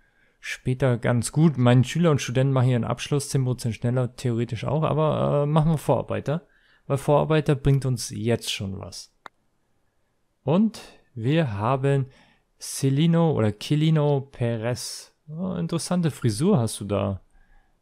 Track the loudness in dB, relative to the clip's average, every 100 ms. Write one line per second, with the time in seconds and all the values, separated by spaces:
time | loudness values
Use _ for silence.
0 | _ _ _ _ -14 -8 -4 0 0 2
1 | 0 0 0 4 4 4 6 6 4 2
2 | 2 2 0 0 2 2 2 2 -2 -4
3 | -2 -4 -2 -2 -2 -2 -4 -4 -2 -2
4 | -2 -4 -4 -2 -4 -4 -4 -2 0 0
5 | 0 0 0 0 2 2 2 0 0 -2
6 | -2 -6 -4 -6 _ _ _ _ -4 -2
7 | 2 2 4 0 2 2 2 2 0 -4
8 | -6 -4 -2 -2 -2 -8 -8 -10 -12 -16
9 | -20 _ -20 _ _ _ _ _ _ _
10 | _ _ _ _ -2 2 2 -2 -20 -20
11 | _ -6 0 0 0 -2 -2 0 2 0
12 | -2 _ _ _ _ -18 -12 -2 0 2
13 | 4 4 2 2 0 0 -2 2 2 4
14 | 2 0 -4 -4 -4 -2 -4 -6 -8 -14
15 | -18 _ -16 -10 -6 -4 -4 -4 -2 0
16 | 0 0 -2 0 2 2 0 -4 -4 -2
17 | -2 -4 _ _ _ -20 _ _